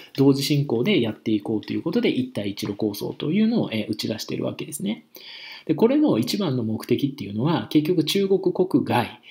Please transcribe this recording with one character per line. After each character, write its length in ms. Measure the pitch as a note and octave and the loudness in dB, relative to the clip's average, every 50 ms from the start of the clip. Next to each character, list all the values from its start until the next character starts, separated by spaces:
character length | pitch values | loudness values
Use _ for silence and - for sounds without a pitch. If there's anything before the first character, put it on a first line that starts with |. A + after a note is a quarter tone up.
| - - - | -16 -12 0
同 180 | - C3+ C#3+ C3+ | 4 4 6 6
時 100 | C3+ C#3+ | 4 2
進 220 | - D3+ C#3+ C3+ | 0 2 2 2
行 180 | - A#2+ A2+ C3 | 0 0 0 2
で 160 | G3+ G#3 C#3+ | 2 2 2
や 120 | A2+ A2 - | 2 0 -4
っ 20 | |
て 180 | - - A#2 G#2+ | -4 -2 -2 -2
い 80 | G#2 | 0
こ 160 | - - A2 | 0 -2 -4
う 40 | G#2 - | -4 -4
と 100 | - G#2+ | -4 -6
い 40 | |
う 60 | G#2+ - | -4 -4
こ 80 | E3 | 0
と 120 | F3 A#3+ A#3 | -2 0 0
で、 80 | F#3 | 2
一 280 | - B2+ B2+ - - - | 0 0 -2 -2 -4 -6
帯 120 | G2+ G2+ | -6 -4
一 160 | G2 - G#2+ | -6 -6 -6
路 100 | G#2 G2+ | -6 -4
構 180 | - A2+ G#2 G2 | -2 -2 -2 -2
想 200 | - - F2 - | -4 -6 -8 -6
と 180 | - D3 D3 E3+ | -4 -4 0 2
い 100 | G#3+ A3 | 4 4
う 60 | A3 | 4
の 140 | A#3+ F#3+ G#2+ | 4 2 0
を、 100 | - A2+ | 0 -2
え 140 | A2 G#2+ - | -4 -2 -2
ー、 0 | |
打 80 | - | -4
ち 120 | - - A2+ | -4 -2 -4
出 100 | G#2+ G#2+ | -4 -4
し 80 | - | -6
て 80 | - B2+ | -6 -6
い 20 | |
る 80 | - B2 | -4 -4
わ 100 | B2 A#2+ | -4 -4
け 120 | - - | -6 -10
で 60 | - - | -10 -8
す 80 | - - | -6 -4
ね。 240 | - A3+ - - _ _ - - - - - - - - - - | -4 -4 -4 -8 _ _ -20 -20 -18 -18 -18 -18 -18 -18 -16 -4
で、 100 | - D#3 | -2 0
こ 140 | D3 A3 A#3 | 2 4 4
れ 80 | C#4 | 4
の 220 | D4+ D4+ B3 C3+ A2 | 4 4 4 2 2
一 180 | - - - | 0 -2 -2
番 200 | G3 G3+ D#3 B2+ | -2 -2 -2 -2
の 80 | B2 A2 | -2 -2
目 200 | A2 A2 - - | -2 -4 -6 0
的 240 | - A#2+ A#2 C#3+ C#3+ | 0 0 0 0 -2
っ 20 | |
て 140 | D3 - - | -4 -4 -10
い 60 | G2+ | -8
う 40 | G2+ | -4
の 100 | G#2+ B2+ | -2 0
は、 240 | E3 E3 A#2+ G#2+ - | 0 0 0 -2 2
結 180 | - D3+ D3+ F3+ | 2 2 4 4
局 160 | F3+ D#3+ D3+ | 2 2 2
中 240 | - - G3 G3 F#3+ | 2 2 0 2 2
国 120 | G3 F#3 - F3+ E3+ | 2 2 2 0 2
国 320 | - F#3 - - B2 - | 2 0 2 4 2 2
外、 360 | - - B2 G#2+ - - - _ - | 4 2 0 0 -2 -6 -16 _ -20